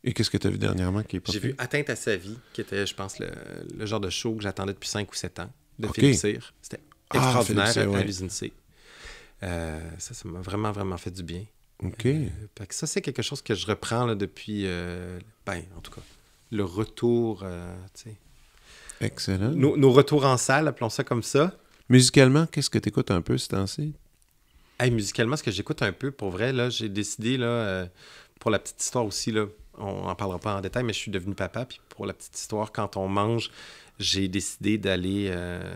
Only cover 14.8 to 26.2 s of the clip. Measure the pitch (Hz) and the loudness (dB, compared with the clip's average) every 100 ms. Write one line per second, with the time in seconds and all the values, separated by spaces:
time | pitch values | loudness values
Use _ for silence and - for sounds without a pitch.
14.8 | 87 87 90 90 110 _ - 90 87 85 | -6 -8 -10 -12 -16 _ -8 -8 -8 -16
15.8 | - - - - _ _ _ 110 95 92 | -16 -16 -20 -20 _ _ _ -2 -2 -2
16.8 | 107 - 120 117 117 101 95 87 87 92 | -6 0 2 2 0 -4 -8 -10 -10 -14
17.8 | 95 - 113 107 _ - - _ - - | -16 -18 -18 -20 _ -20 -20 _ -20 -20
18.8 | - - 107 - - 95 107 160 135 147 | -18 -6 -6 -4 -2 0 2 4 4 8
19.8 | 135 127 139 151 135 123 - 135 156 127 | 8 10 8 6 6 4 4 4 4 0
20.8 | 117 - 131 120 - 135 170 - _ _ | -2 -2 -2 -2 2 4 4 0 _ _
21.8 | - 127 123 - 131 139 165 - 135 110 | 8 8 10 8 8 8 4 0 0 0
22.8 | 104 131 123 92 - 127 - 98 98 - | 0 -2 2 0 2 -2 0 -2 -2 -2
23.8 | 151 147 _ _ _ _ _ _ _ - | -6 -6 _ _ _ _ _ _ _ 0
24.8 | 123 117 101 - 117 151 - 92 101 - | 2 4 0 2 2 2 0 -4 -4 0
25.8 | 107 85 139 135 | 0 0 -6 -4